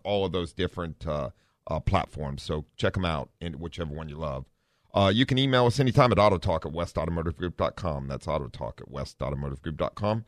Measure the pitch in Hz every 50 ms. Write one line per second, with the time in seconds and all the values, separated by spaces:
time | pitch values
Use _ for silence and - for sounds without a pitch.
0 | - 92 104 101 98 92 85 92 87 82 - - 92 90 - - 87 82 78 -
1 | - 78 76 73 69 62 - _ _ _ _ _ - - 78 78 - - - 90
2 | - - - 82 76 69 69 69 - - 82 78 73 - _ - - 95 - 98
3 | 92 87 80 73 65 - _ - 85 87 80 73 82 85 - - 85 78 73 76
4 | 80 78 71 76 80 76 67 65 67 - _ _ _ _ _ _ _ _ - 95
5 | 101 98 98 113 135 - 135 127 135 139 131 127 123 120 110 135 139 131 - -
6 | 135 123 107 87 101 104 98 85 - 98 85 80 - 82 73 82 85 - - -
7 | 78 82 82 85 82 85 80 - 87 90 82 - 95 67 - - - 87 76 69
8 | 69 67 69 65 - 78 73 78 69 58 - - - 57 58 - - - 65 69
9 | 69 - - - 67 65 71 67 71 71 69 67 - 82 76 73 80 - - -
10 | 101 104 107 113 113